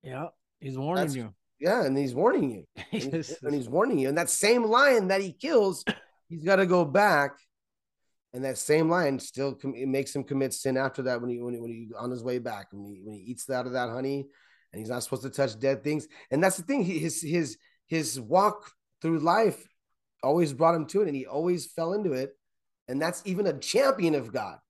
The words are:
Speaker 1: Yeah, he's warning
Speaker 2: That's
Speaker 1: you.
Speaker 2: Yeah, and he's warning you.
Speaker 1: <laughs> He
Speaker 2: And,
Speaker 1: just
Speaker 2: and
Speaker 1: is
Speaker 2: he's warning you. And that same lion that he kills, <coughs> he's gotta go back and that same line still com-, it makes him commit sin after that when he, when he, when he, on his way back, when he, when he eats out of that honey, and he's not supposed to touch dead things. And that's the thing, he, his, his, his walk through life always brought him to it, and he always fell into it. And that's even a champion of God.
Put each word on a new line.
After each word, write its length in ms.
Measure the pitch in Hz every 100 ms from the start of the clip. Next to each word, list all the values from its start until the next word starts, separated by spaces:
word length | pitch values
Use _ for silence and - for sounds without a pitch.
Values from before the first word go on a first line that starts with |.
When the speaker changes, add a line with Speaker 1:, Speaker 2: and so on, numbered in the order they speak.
Speaker 1:
Yeah, 240 | 131 131 160 _ _ _
he's 180 | 135 131
warning 260 | 139 185
Speaker 2:
That's 120 | 170 135
Speaker 1:
you. 180 | 113 98 _ _
Speaker 2:
Yeah, 260 | 151 233
and 120 | 165 135
he's 180 | 139
warning 360 | 123 208 294 151
you. 140 | 107 80 -
Speaker 1:
<laughs> 80 | -
He 120 | 214
Speaker 2:
And, 100 | 135
Speaker 1:
just 300 | 165 147 147
Speaker 2:
and 120 | 135
Speaker 1:
is 80 | 143
Speaker 2:
he's 60 | 120
warning 300 | 139 233 196
you. 100 | 131
And 100 | 151
that 120 | 170
same 340 | - 202 247
lion 440 | 220 233 277 240 190
that 120 | 196
he 120 | 196
kills, 520 | 143 269 294 196 180 - - -
<coughs> 220 | _ _
he's 160 | 165
gotta 220 | 156 190 190
go 180 | 180
back 480 | 160 147 208 156 139 - _ _ _ _ _ _ _ _ _ 127
and 60 |
that 120 | 131 123
same 320 | - 151 160
line 300 | 175 156 135
still 340 | - - 139 127
com-, 180 | 139
it 140 | 117 135
makes 260 | 131 127
him 80 | 139
commit 320 | 131 135 135
sin 220 | - 135 131
after 260 | 135 -
that 180 | 131 123
when 80 | 120
he, 120 | 120
when 140 | 120
he, 60 | 120
when 120 | 117
he, 160 | 113 113 110
on 100 | 120
his 140 | 127
way 160 | 117 123
back, 300 | 120 104 98
when 140 | 101
he, 160 | 101 101
when 140 | 101 107
he 60 |
eats 280 | 95 123 -
out 160 | 127 123
of 60 |
that 160 | 127 123
honey, 380 | 117 131 139 139 _ _ _ _
and 60 | -
he's 120 | 110
not 120 | 123
supposed 220 | - 127
to 60 | 131
touch 280 | - 135 110
dead 240 | 135 135
things. 240 | 147 151 - - -
And 100 | 139
that's 160 | 180 180
the 60 |
thing, 220 | 175 277
he, 160 | 180 165
his, 200 | 160 151
his, 380 | 151 170 147 113 _ _ _
his 320 | 165 156 127
walk 500 | 110 170 208 208 - _ _ _
through 160 | 160 165
life 420 | 156 190 220 - - _ _ _ _ _
always 300 | 131 156 165
brought 240 | 131 165 170
him 100 | 151
to 160 | 190
it, 60 | 202
and 80 | 139
he 100 | 113
always 400 | 127 170 180 139
fell 280 | - 165
into 180 | 202 196
it. 180 | 131 139 - _ _ _ _ -
And 160 | 131
that's 200 | 160 175
even 240 | 202 185 202
a 100 | 143
champion 560 | - - 269 262 170
of 180 | 151 117
God. 260 | 120 101 80 _